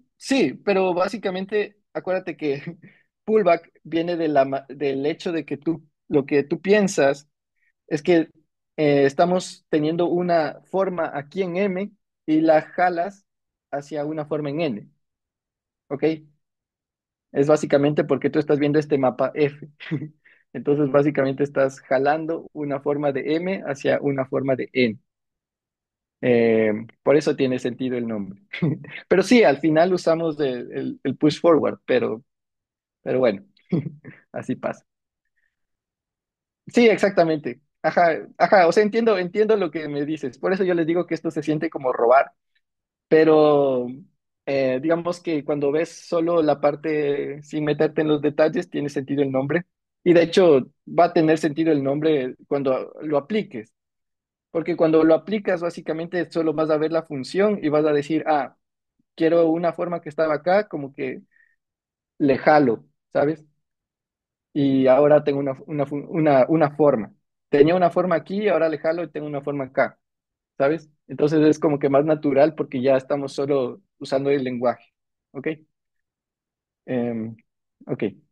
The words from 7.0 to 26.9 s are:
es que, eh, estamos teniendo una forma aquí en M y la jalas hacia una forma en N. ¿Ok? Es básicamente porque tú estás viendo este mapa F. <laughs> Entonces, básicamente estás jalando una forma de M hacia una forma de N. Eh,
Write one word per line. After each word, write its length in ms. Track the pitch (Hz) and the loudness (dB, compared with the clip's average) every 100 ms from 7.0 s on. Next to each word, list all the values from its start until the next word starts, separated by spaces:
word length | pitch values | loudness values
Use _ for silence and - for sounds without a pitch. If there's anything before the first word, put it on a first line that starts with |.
| 139 139 - _ _ _ _ _ - | 0 0 -8 _ _ _ _ _ -8
es 140 | 151 | -4
que, 280 | 160 170 156 _ _ _ _ - | 2 2 0 _ _ _ _ -2
eh, 280 | 147 143 139 | 2 4 2
estamos 600 | 143 175 180 - - _ | 2 0 0 -4 -14 _
teniendo 360 | 156 151 170 170 | -2 -2 -2 -2
una 520 | 175 180 170 151 - _ | -2 0 0 0 -6 _
forma 440 | 185 190 175 156 | -4 -4 -4 -6
aquí 280 | 143 147 185 | -8 -8 -6
en 140 | 185 175 | -6 -4
M 340 | 202 185 208 _ _ _ - | -4 -4 -8 _ _ _ -2
y 140 | 156 | 0
la 200 | 160 156 | 4 2
jalas 640 | - - 180 170 185 - _ _ _ _ _ | 0 -2 -2 -2 -6 -10 _ _ _ _ _
hacia 320 | 139 143 151 147 | -12 -8 -8 -6
una 200 | 156 147 | -8 -6
forma 240 | 156 147 | -6 -4
en 100 | 147 | -4
N. 280 | 165 101 - _ _ _ _ _ _ _ _ _ - | -4 -6 -12 _ _ _ _ _ _ _ _ _ -12
¿Ok? 160 | 135 151 160 - _ _ _ _ _ _ _ _ _ _ | -4 -2 -4 -10 _ _ _ _ _ _ _ _ _ _
Es 140 | - 143 | -2 2
básicamente 560 | 151 151 143 143 147 | 2 2 2 2 0
porque 260 | 156 135 139 | -2 -2 -2
tú 80 | 156 | -2
estás 200 | 151 147 | -2 0
viendo 200 | 147 147 | 0 0
este 180 | 147 143 | 0 0
mapa 340 | 131 123 131 | 0 -2 -4
F. 340 | 151 143 - - - | -2 -4 -4 -18 -20
<laughs> 360 | - 147 151 _ _ _ _ | -10 -8 -10 _ _ _ _
Entonces, 380 | - 131 143 143 | -8 -2 0 0
básicamente 520 | 143 147 147 135 135 | 0 0 0 -2 -2
estás 360 | 143 139 135 135 | -4 -2 -2 -4
jalando 680 | - 131 143 156 160 165 - | -4 -2 0 -2 -4 -8 -10
una 280 | 151 143 139 | -10 -8 -6
forma 320 | 147 143 147 | -4 -2 -2
de 220 | 135 135 160 | -4 -4 -4
M 260 | 180 190 - | -4 -6 -8
hacia 340 | 135 143 127 | -6 -2 -2
una 240 | 143 139 131 | -2 -4 -4
forma 280 | 135 135 127 | -4 -2 -4
de 140 | - | -4
N. 260 | 127 120 107 _ _ _ _ _ _ _ _ _ _ _ _ | -2 -2 -2 _ _ _ _ _ _ _ _ _ _ _ _
Eh, 520 | 131 117 117 110 110 107 113 | 2 2 4 2 2 -2 -8